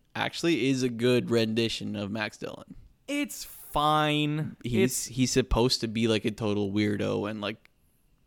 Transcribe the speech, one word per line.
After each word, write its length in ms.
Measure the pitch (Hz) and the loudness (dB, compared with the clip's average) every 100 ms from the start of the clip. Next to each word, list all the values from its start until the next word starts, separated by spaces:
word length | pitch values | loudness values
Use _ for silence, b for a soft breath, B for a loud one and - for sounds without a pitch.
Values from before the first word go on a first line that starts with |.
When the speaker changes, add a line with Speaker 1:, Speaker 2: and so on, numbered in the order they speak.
| _ | _
Speaker 1:
actually 540 | - 110 - 170 151 127 | -4 -4 -2 0 2 2
is 120 | 135 | 0
a 60 | 127 | -2
good 420 | 113 120 123 - | 0 2 2 2
rendition 680 | 117 113 110 113 - 104 104 | 2 2 0 0 -2 -6 -6
of 140 | 101 | -6
Max 280 | 110 107 - | -4 -6 -6
Dillon. 360 | - - - - - _ - | -10 -10 -16 -20 -20 _ -8
Speaker 2:
It's 380 | 285 285 - | -6 -6 -8
fine. 1120 | - - - 151 151 151 151 147 147 151 151 - | -14 -16 -6 0 4 4 4 2 0 -2 -4 -6
Speaker 1:
He's, 140 | 117 135 | -2 2
Speaker 2:
It's 220 | - - - | 2 0 -4
Speaker 1:
he's 240 | - 127 | 0 2
supposed 480 | 131 123 - 123 - | 2 2 4 2 2
to 60 | 113 | -2
be, 200 | 110 113 | 0 2
like, 160 | 110 | 2
a 60 | 117 | 0
total 420 | 104 110 104 101 | -2 0 0 0
weirdo 560 | 101 104 101 104 101 101 | 2 2 2 0 -2 -2
and, 100 | 110 | -4
like, 300 | 101 110 _ _ _ _ _ _ | -6 -8 _ _ _ _ _ _